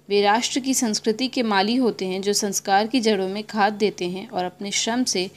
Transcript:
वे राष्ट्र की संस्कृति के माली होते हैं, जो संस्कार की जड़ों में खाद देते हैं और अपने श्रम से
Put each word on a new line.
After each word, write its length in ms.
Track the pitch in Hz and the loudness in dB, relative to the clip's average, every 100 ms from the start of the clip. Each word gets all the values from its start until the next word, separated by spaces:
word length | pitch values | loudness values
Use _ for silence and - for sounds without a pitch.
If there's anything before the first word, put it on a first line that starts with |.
| - | -2
वे 140 | 202 | 2
राष्ट्र 380 | 202 226 - 277 | 4 2 0 -2
की 140 | 262 | 0
संस्कृति 540 | 254 226 214 226 220 254 | 0 0 0 0 0 0
के 140 | 262 | 0
माली 340 | 226 196 208 247 | 2 2 2 2
होते 300 | 233 - 185 | 0 0 -4
हैं, 160 | 190 | -2
जो 100 | 196 | 0
संस्कार 540 | 202 208 190 - 196 220 | 0 0 -2 2 2 2
की 140 | 269 | 0
जड़ों 280 | 220 196 190 | 2 2 0
में 160 | 208 | -4
खाद 280 | 214 214 202 | -4 0 0
देते 360 | 208 208 - 180 | 2 -2 0 -6
हैं 200 | 190 220 | -6 -6
और 160 | 180 | -4
अपने 260 | 180 175 202 | -4 -6 -6
श्रम 340 | - 220 240 | -4 -2 0
से 260 | 240 185 190 | 0 -2 -4